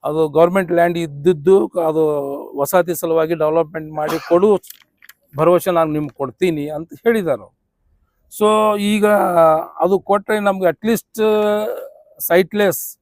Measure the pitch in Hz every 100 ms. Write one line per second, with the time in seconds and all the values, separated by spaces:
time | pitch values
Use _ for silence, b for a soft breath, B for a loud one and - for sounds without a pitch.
0 | - 151 156 147 175 185 175 175 170 170
1 | 165 143 147 175 147 196 208 185 165 156
2 | 156 147 139 139 - 139 139 185 170 170
3 | 170 165 160 165 156 165 156 160 156 156
4 | 151 160 - 170 202 196 - - _ _
5 | _ - _ 139 160 175 190 175 160 151
6 | 151 _ 135 - 185 160 143 151 165 -
7 | 233 226 170 123 95 _ _ _ _ _
8 | _ _ _ - 214 214 214 208 202 214
9 | 208 208 185 170 165 156 - - 170 190
10 | - 202 202 214 202 190 185 160 214 233
11 | - - 214 214 214 208 214 - - -
12 | _ _ - 175 180 208 202 165 - -